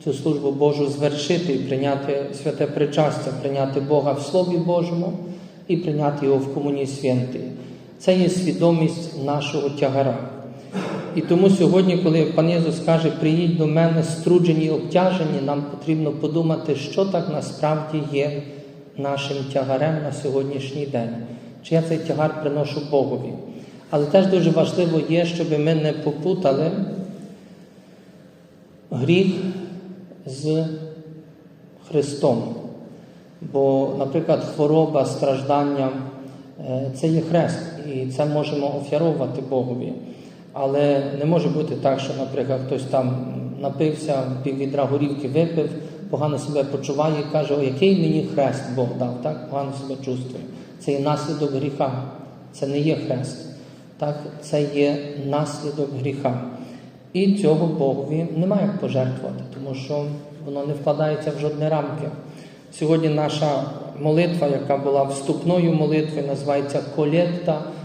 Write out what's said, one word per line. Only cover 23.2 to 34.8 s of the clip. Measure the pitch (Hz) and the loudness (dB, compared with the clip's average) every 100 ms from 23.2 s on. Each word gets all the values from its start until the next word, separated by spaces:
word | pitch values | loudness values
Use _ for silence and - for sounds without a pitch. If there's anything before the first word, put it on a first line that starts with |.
| 120 - - - - - - | -6 -10 -12 -16 -18 -20 -2
Але | 151 147 | 0 4
теж | 190 190 | 6 6
дуже | 185 160 | 6 6
важливо | 160 - 190 170 160 147 | 4 4 2 2 2 2
є, | 165 | 2
щоб | 170 170 151 | 2 0 0
ми | 151 151 | 2 2
не | 160 151 | 2 2
попутали | 147 151 143 185 190 139 139 160 196 - - - - - - - - - - - - - - - - - - - - - | 0 -2 -2 0 2 2 4 2 0 -4 -6 -10 -12 -16 -18 -20 -20 -20 -20 -20 -20 -20 -20 -20 -20 -20 -20 -20 -20 -10
гріх | 123 143 180 190 - - - - - - - - - 139 | -2 2 4 4 0 -4 -6 -10 -12 -14 -16 -18 -16 -12
з | 131 151 156 160 156 - - - - - - - - - - - | -6 0 0 0 -4 -10 -14 -18 -18 -20 -20 -20 -20 -20 -20 -2
Христом. | 151 135 - 151 117 - - - - - - - - - - 160 | 0 0 0 2 2 -2 -8 -12 -14 -18 -20 -20 -20 -20 -16 -4
Бо, | 139 139 135 139 139 | 2 4 4 2 -2
наприклад, | 135 160 160 151 - | -2 0 2 2 0
хвороба, | - 147 156 | 0 4 4